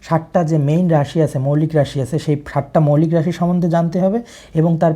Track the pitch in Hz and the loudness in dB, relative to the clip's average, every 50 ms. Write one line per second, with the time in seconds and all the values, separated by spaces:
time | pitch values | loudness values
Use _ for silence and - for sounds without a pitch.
0 | - - 165 156 160 - - 185 170 151 165 156 139 143 151 170 185 170 165 147 | -6 -4 -4 -4 -4 -2 -2 -2 0 0 0 0 0 0 0 0 2 2 2 0
1 | 139 - - 170 156 156 - 139 131 139 147 151 160 156 156 151 135 - - 135 | 0 0 0 -2 -2 0 -2 -2 -2 0 0 0 0 0 0 0 0 0 -2 -4
2 | 131 - 170 151 - 160 147 147 147 - - 147 - - - 165 156 147 147 147 | -4 -4 -4 -4 -2 -2 -2 -2 -4 -6 -6 -6 -6 -2 0 2 2 4 4 4
3 | 165 156 170 - 143 180 165 - 175 175 180 180 170 170 165 170 170 170 165 185 | 2 2 2 0 0 -2 -2 -2 -2 0 0 0 0 0 0 0 0 0 -2 0
4 | 185 190 202 233 233 - - - - - - 160 160 175 170 160 180 165 156 | 0 0 0 -2 -6 -8 -16 -20 -20 -6 -2 0 2 2 2 2 2 0 2